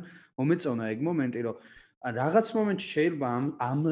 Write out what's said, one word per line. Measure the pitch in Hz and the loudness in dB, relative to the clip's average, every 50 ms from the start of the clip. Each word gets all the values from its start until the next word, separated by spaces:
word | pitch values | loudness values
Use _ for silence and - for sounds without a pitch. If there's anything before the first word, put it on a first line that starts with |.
| 175 - - - - _ _ | -4 -8 -14 -20 -20 _ _
მომეწონა | - 131 147 170 180 175 147 120 117 117 | -2 0 2 2 2 0 -2 -2 -2 -2
ეგ | 110 110 113 | -2 -2 -2
მომენტი, | 143 165 175 156 135 123 117 117 | -2 0 0 0 0 0 -2 -2
რომ, | 117 113 107 - - - - - - _ _ | -4 -4 -6 -8 -12 -20 -20 -20 -20 _ _
ან, | _ - 127 113 | _ -8 -6 -2
რაღაც | 123 131 156 170 226 226 - | -2 0 4 4 4 4 4
მომენტში | - 226 214 208 190 - - | 2 0 2 2 0 -2 -4
შეიძლება | - - 151 156 175 170 143 135 | -2 0 2 2 2 2 0 -2
ამ, | 123 120 123 135 143 - | -2 0 0 -2 -2 -2
ამ | - 123 123 131 147 156 160 | -4 -2 -2 0 0 0 0